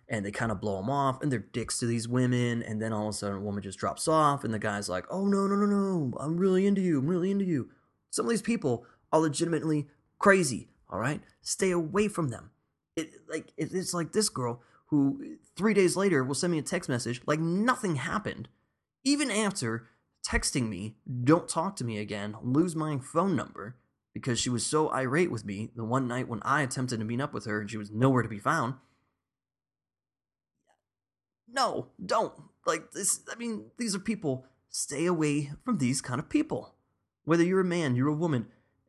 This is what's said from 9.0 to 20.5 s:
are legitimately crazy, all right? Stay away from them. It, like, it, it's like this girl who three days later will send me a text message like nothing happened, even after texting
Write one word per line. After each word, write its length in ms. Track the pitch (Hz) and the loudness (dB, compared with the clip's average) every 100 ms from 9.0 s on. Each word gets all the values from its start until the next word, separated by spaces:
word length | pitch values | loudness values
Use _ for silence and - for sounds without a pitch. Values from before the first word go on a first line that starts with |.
| - | 2
are 60 | 160 | 4
legitimately 720 | 160 135 165 156 156 151 143 _ _ - | 4 0 0 0 0 0 -2 _ _ 2
crazy, 480 | 208 196 156 110 - _ - | 6 6 4 -2 -8 _ -10
all 120 | 92 | -4
right? 220 | 120 151 - _ | -2 -4 -10 _
Stay 300 | - - 190 | -8 -2 0
away 340 | 175 156 196 208 | 2 0 0 0
from 220 | 190 151 | 0 -4
them. 240 | 107 - _ _ _ _ | -4 -12 _ _ _ _
It, 340 | - 156 - - | -8 -8 -10 -8
like, 240 | 156 - - | -8 -8 -6
it, 180 | 156 | -4
it's 180 | 185 175 | -2 -2
like 200 | 175 160 | -2 0
this 160 | 208 208 | 2 0
girl 340 | - 123 123 _ _ - | 0 -2 -2 _ _ 0
who 520 | 147 139 135 - - _ - | 4 4 2 -8 -14 _ 0
three 180 | 208 | 2
days 220 | 202 180 165 | 6 4 4
later 280 | 196 156 | 4 4
will 100 | 127 | 2
send 180 | 139 180 | 0 0
me 60 | 160 | 0
a 40 | |
text 260 | - 175 - | 0 -4 -2
message 320 | 127 117 127 - | -2 -2 -6 -2
like 140 | 151 | 0
nothing 560 | 165 175 233 240 196 143 | 2 2 2 0 0 -2
happened, 520 | 143 - - - - _ _ _ _ _ | -2 -4 -4 -8 -12 _ _ _ _ _
even 260 | 269 285 277 | 0 2 2
after 580 | 208 214 - 117 113 - _ _ _ - | 2 0 0 -2 -4 -8 _ _ _ -2
texting 420 | - - | -2 0